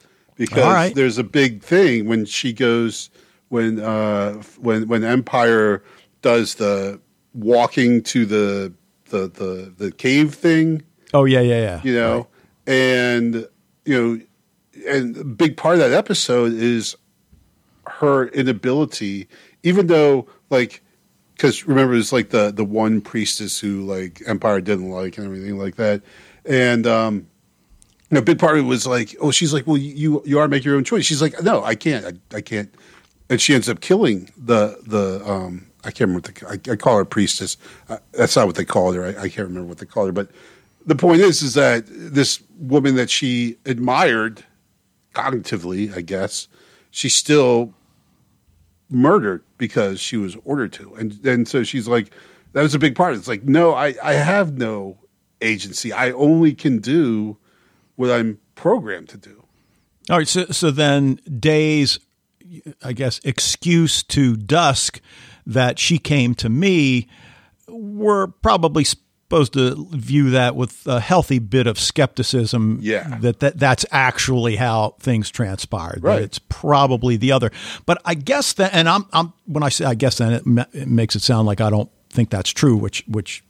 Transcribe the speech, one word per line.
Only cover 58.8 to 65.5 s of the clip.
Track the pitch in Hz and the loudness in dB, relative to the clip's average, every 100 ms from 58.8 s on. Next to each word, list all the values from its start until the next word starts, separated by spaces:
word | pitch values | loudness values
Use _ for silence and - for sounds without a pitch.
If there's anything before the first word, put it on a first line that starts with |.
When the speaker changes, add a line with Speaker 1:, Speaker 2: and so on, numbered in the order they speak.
| 113 90 80 | -2 -12 -14
Speaker 1:
to | 101 | -20
do." | - 101 _ _ _ _ _ _ - | -20 -20 _ _ _ _ _ _ -2
Speaker 2:
All | 170 | 0
right. | 151 | 2
So, | 180 180 | -2 -2
so | 151 170 | -2 0
then | 139 147 143 139 127 - 123 | 2 2 4 2 0 -6 -2
Day's, | 151 151 156 151 135 - - _ _ _ 175 165 156 - | 2 2 2 2 0 -2 -8 _ _ _ -20 -20 -20 -16
I | 131 | -12
guess, | 117 131 - | -6 -4 -4
excuse | 135 - - - 170 170 160 - | -6 -4 -4 -2 2 4 4 0
to | - 143 131 110 | -2 2 2 2
Dusk | 101 156 170 - - - - - - - | 0 2 4 2 -2 -6 -18 -20 -20 -18
that | - | -4